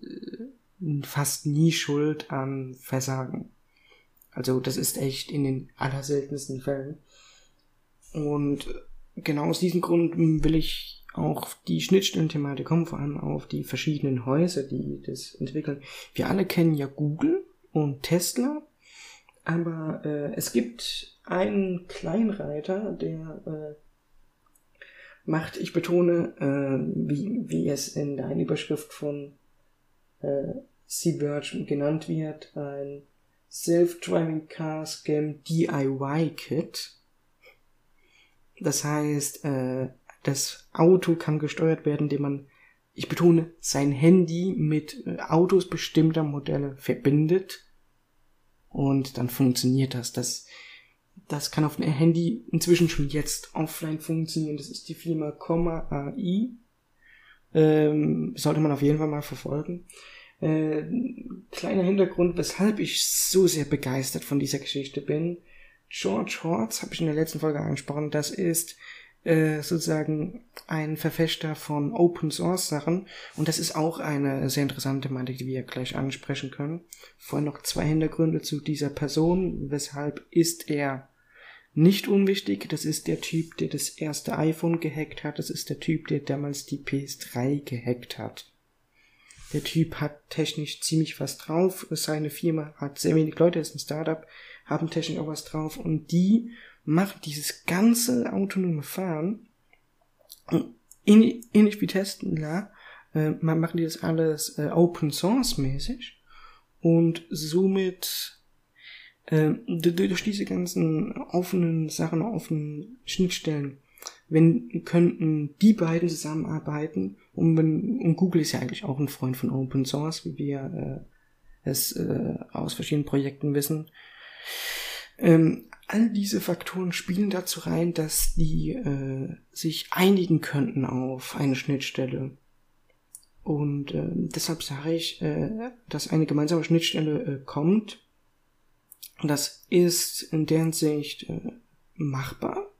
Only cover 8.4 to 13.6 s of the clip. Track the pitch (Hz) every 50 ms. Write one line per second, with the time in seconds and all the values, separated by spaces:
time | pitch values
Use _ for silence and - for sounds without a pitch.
8.4 | 143 143 143 139 - - - - - - - - - - - - - - 151 147
9.4 | 147 170 160 - 180 175 165 180 170 175 170 170 170 165 165 170 165 160 160 156
10.4 | 143 151 160 160 156 - - - - - - - - - - - 151 151 156 -
11.4 | - - - _ - - 170 160 147 - 185 196 190 - - 175 160 156 - 151
12.4 | 143 143 139 135 143 - 160 165 165 160 - 143 143 147 143 - - 147 147 147
13.4 | - - - 143